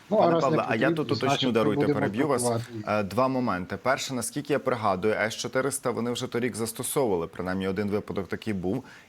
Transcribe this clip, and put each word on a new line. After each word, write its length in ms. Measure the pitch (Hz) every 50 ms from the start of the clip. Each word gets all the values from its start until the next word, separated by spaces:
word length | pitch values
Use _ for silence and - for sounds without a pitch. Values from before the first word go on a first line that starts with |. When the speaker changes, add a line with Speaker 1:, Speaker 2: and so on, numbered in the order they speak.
| - -
Speaker 1:
Ну, 80 | 208
а 20 | 220
Speaker 2:
Пане 120 | 180 170
Speaker 1:
раз 120 | 165 165 143
не 60 | 131
Speaker 2:
Павле, 160 | - - -
а 80 | - 113
я 140 | 113 127 147
Speaker 1:
потрібні, 60 | 165
Speaker 2:
тут 100 | 156 143
уточню, 240 | - 143 123 135 131
Speaker 1:
значить, 180 | 139 - -
ми 40 | 127
Speaker 2:
даруйте, 300 | 110 113 107 107 104 -
Speaker 1:
будемо 180 | - - 143 104
Speaker 2:
переб'ю 280 | - 104 98 117 143
вас. 140 | 147 139 123
Speaker 1:
купувати 320 | 120 120 117 113 117 - 117
їх. 120 | 110 107
Speaker 2:
Е, 160 | - 104 107 104
два 240 | 92 98 117 131
моменти. 500 | 131 131 127 123 117 92 90 92 - 101
Перше, 360 | 92 - 123 139 139 - - 135
наскільки 400 | 123 113 - - 147 139 - 147
я 60 | 127
пригадую, 540 | - 131 123 110 110 104 95 92 95 107 104
С 220 | 82 104 110 -
чотириста 560 | - - 120 - 131 131 139 131 - - 127
вони 200 | 110 110 113 120
вже 160 | 120 120 127
торік 280 | 120 - 120 120 123 101
застосовували, 720 | 104 117 113 - - 123 - - 151 135 113 95 85 82
принаймні 400 | 82 - - 90 92 92 95 95
один 220 | 98 95 101 104 101
випадок 380 | 98 104 98 - 87 98 92
такий 260 | - 104 95 - 110 104
був. 300 | 92 85 92 107 131 - - - - -